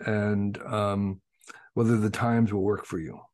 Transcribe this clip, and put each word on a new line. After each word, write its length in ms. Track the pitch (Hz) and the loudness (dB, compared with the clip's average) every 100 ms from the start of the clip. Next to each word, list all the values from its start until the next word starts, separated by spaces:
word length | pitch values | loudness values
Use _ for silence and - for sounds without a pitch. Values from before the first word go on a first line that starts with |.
| 110 | -2
and, 500 | 104 104 104 101 98 | 0 2 0 0 -4
um, 580 | - 107 101 101 101 95 _ _ - - - | -6 -2 0 0 -2 -4 _ _ -20 -20 -8
whether 220 | - 117 117 | 0 2 4
the 140 | 107 | 2
times 420 | - 120 117 110 | 0 2 4 2
will 100 | 101 | 2
work 240 | 98 104 - | 0 -2 -4
for 120 | 90 | -8
you. 220 | 80 - - | -8 -12 -20